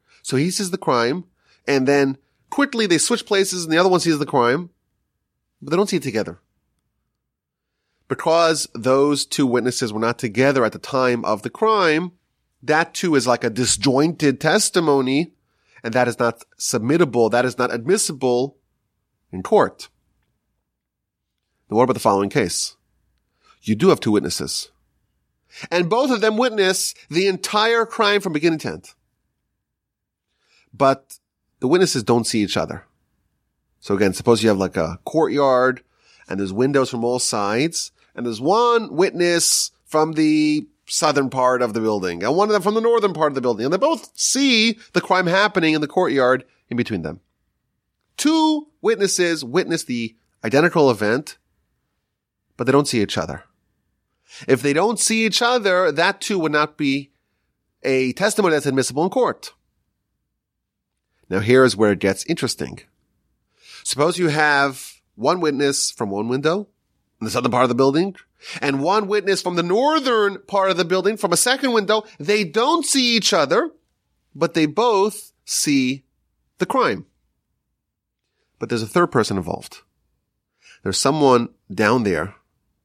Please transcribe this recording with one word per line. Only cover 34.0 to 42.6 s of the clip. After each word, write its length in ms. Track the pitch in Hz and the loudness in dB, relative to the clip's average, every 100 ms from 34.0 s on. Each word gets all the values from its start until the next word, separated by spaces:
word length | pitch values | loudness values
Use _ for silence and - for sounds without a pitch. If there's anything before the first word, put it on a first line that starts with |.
| 101 | 0
suppose 300 | 92 - 117 | 0 2 4
you 80 | 110 | 4
have, 80 | 98 | 2
like, 180 | 92 92 | 0 -2
a 220 | 82 87 | -4 -6
courtyard, 800 | - 151 156 131 139 127 127 123 - _ _ _ - | -6 -2 0 0 2 2 2 -2 -10 _ _ _ -10
and 100 | 95 | -6
there's 140 | 98 | -4
windows 380 | 95 131 143 127 | -2 0 2 0
from 140 | 123 | -2
all 140 | 117 123 | -2 -2
sides, 720 | - 117 101 110 160 165 - _ _ | -4 -4 -2 -2 -2 -4 -10 _ _
and 120 | - 120 | -10 -8
there's 140 | 110 | -4
one 540 | 135 208 240 233 214 | 0 2 2 0 -2
witness 760 | 147 185 - 175 170 - - - _ - | -2 -2 0 0 0 0 -2 -4 _ -4
from 260 | 156 156 | 0 0
the 560 | 156 156 151 151 151 147 _ - | 2 2 2 2 0 -4 _ -10
southern 440 | - 156 143 131 | -2 0 0 0
part 320 | 131 127 127 | 0 2 2
of 100 | 123 | 0
the 80 | 107 | -2
building, 420 | 110 104 92 85 | -2 -2 -2 -4
and 140 | 101 160 | -2 0
one 120 | 208 | 2
of 40 | |
them 80 | 214 | 0